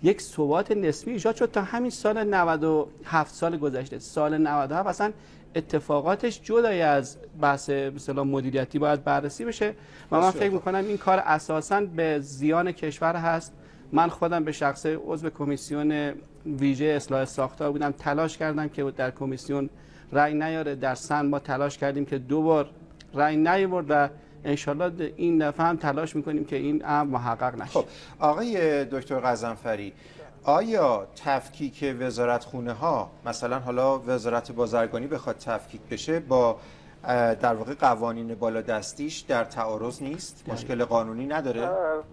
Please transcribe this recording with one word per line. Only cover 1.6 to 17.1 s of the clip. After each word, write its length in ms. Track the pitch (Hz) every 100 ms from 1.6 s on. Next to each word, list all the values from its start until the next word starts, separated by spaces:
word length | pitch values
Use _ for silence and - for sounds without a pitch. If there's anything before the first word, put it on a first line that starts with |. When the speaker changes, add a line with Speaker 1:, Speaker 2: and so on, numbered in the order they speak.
Speaker 1:
همین 280 | 185 233 247
سال 440 | - 214 220 208
نود 300 | 190 165 160
و 240 | 160 156 - -
هفت، 300 | - 160 147
سال 220 | - 170 165
گذشته. 420 | 147 127 135 -
سال 400 | - 156 151 156
نود 340 | 151 147 135
و 20 |
هفت 140 | 165 196
اصلاً 240 | - 214 - - - -
اتفاقاتش 880 | 156 - 151 151 147 160 196 240 -
جدای 400 | - 233 233 180
از 340 | 156 139 123 - - 156
بحث، 300 | 147 139 -
به 220 | 139 139 139
اصطلاح، 300 | 143 135 139
مدیریتی 520 | 135 127 135 127 147
باید 260 | 147 143
بررسی 400 | 143 139 143 -
بشه 300 | 233 - 214 208 - - -
و 60 | 156
من 20 |
Speaker 2:
بسیار 140 | 185
Speaker 1:
فکر 120 | 165
Speaker 2:
خوب. 80 | 202
Speaker 1:
می‌کنم 320 | 185 185 190
این 120 | 208 202
کار 220 | 190 190
اساساً 640 | - 156 - 156 - 202
به 380 | 196 165 160 147
زیان 540 | 139 135 151 165 180
کشور 440 | 170 156 143 165 170
هست. 360 | 165 165 - - - - -
من 160 | 147 170
خودم 360 | - 170 170
به 80 | 156
شخصه 460 | 147 143 139 156 160 -
عضو 240 | 160 160
کمیسیون 840 | - 143 139 - 147 151 151 147 - - - 156
ویژه 380 | 139 139 131
اصلاح 400 | 151 147 -